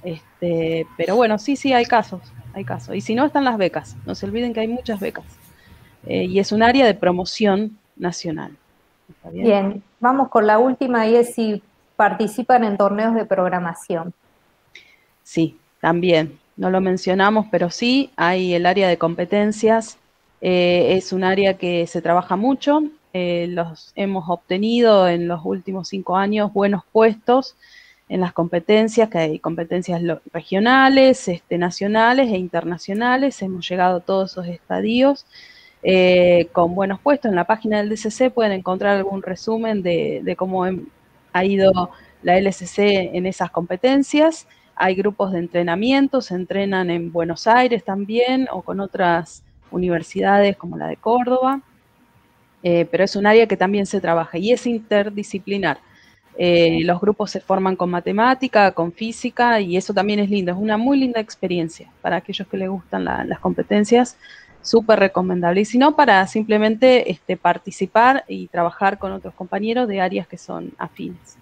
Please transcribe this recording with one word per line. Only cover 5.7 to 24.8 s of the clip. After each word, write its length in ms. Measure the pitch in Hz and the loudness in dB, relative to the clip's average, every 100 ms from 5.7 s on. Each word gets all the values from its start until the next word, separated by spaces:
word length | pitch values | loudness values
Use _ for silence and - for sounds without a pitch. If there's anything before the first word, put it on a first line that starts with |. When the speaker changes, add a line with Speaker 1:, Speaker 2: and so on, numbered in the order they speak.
| - _ _ - | -20 _ _ -6
Speaker 1:
Eh, 200 | 185 185 | -4 -2
y 140 | 190 | -2
es 120 | 196 | 0
un 120 | 208 | 2
área 220 | 226 262 247 | 2 4 4
de 100 | 196 | 4
promoción 800 | 175 180 185 - 208 196 214 220 _ _ | 0 -2 -4 -2 0 0 -2 -10 _ _
nacional. 640 | 175 175 170 156 - 147 _ _ _ _ _ | -8 -8 -8 -8 -12 -18 _ _ _ _ _
¿Está 200 | _ 170 | _ -16
bien? 160 | 170 233 | -2 0
Speaker 2:
Bien, 380 | 202 196 202 _ _ | 2 0 -6 _ _
vamos 280 | 240 269 262 | 0 0 0
con 180 | 233 214 | 2 4
la 140 | 214 | 4
última, 480 | 254 254 262 240 220 | 2 0 -2 0 2
y 80 | 233 | 2
es 180 | 233 | 2
si 280 | 240 220 208 _ _ _ _ | -2 -4 -4 _ _ _ _
participan 720 | 208 190 214 214 240 247 226 | 0 0 -4 -4 2 2 2
en 100 | 202 | 0
torneos 400 | 202 202 226 226 | 0 0 -2 -2
de 100 | 220 | -2
programación. 880 | 190 180 180 175 170 - 170 170 - _ _ _ _ _ - _ _ _ _ | -2 0 -2 -6 -10 -8 -8 -8 -14 _ _ _ _ _ -20 _ _ _ _
Speaker 1:
Sí, 340 | _ - 165 - _ _ | _ -2 -2 -4 _ _
también. 600 | 165 170 180 160 160 - _ - | -2 0 2 2 2 -8 _ -6
No 140 | 185 | -2
lo 120 | 185 | 0
mencionamos, 680 | 190 185 - 185 196 220 214 | 0 -2 -2 2 4 2 0
pero 200 | 175 175 | -2 -2
sí, 420 | - 240 262 269 - | -2 0 0 -2 -2
hay 380 | 165 185 185 | 0 0 0
el 120 | 175 175 | 0 2
área 220 | 190 190 | 2 2
de 100 | 170 | 2
competencias. 1000 | 165 170 180 208 208 208 220 226 220 - _ _ _ _ | -2 -2 -2 0 0 0 0 0 -2 -18 _ _ _ _
Eh, 560 | 185 180 175 175 170 185 | -2 2 2 2 2 0
es 140 | 185 | -2
un 120 | 185 | -2
área 340 | 185 190 196 185 | 0 2 0 0
que 300 | 180 175 170 | -4 -2 -4
se 140 | 175 | -4
trabaja 340 | 165 175 175 185 | 0 0 0 -2
mucho. 480 | 233 277 - 294 302 - _ | 0 -2 0 0 0 -8 _
Eh, 340 | 185 175 175 170 | -6 -4 -4 -4
los, 420 | 175 170 156 - - | -6 -8 -10 -20 -6
hemos 340 | 196 190 165 | -4 -4 -4
obtenido 800 | 175 _ 185 214 233 | -6 _ -2 0 2